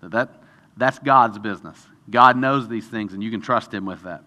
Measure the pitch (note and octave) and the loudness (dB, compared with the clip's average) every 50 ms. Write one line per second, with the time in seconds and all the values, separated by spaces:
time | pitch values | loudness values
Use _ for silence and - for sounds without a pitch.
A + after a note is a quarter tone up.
0 | - F2+ A2 A2 G#2+ G#2 - _ _ _ _ _ _ _ _ - A#2+ C3 C3 - | -16 -4 -2 -2 -2 -2 -6 _ _ _ _ _ _ _ _ -2 -2 -2 -2 -2
1 | - C#3 C3+ C3+ A#2+ A#2 G2+ G#2 G#2 A2 G2+ F2 - E2 D#2 - - _ _ _ | 0 4 4 6 4 4 0 -6 -8 -8 -8 -8 -12 -18 -20 -20 -20 _ _ _
2 | _ - G2+ A#2+ B2 B2+ B2 B2 C3 C3+ C#3 C#3 B2 A2 A#2 A2+ G#2+ A2 A#2 A2 | _ -4 4 6 6 6 6 4 2 0 0 0 -2 -4 -8 -10 -10 -8 -8 -8
3 | A2 G2 F#2 G2 G#2 A2+ A2 G#2 - - B2+ A#2 - - - G2+ F#2+ G2 F#2 E2 | -8 -8 -8 -8 -8 -6 -8 -8 -4 -2 -2 -2 -2 -4 -10 -10 -8 -10 -12 -12
4 | F2 F2+ F2 D#2 - | -14 -14 -14 -14 -16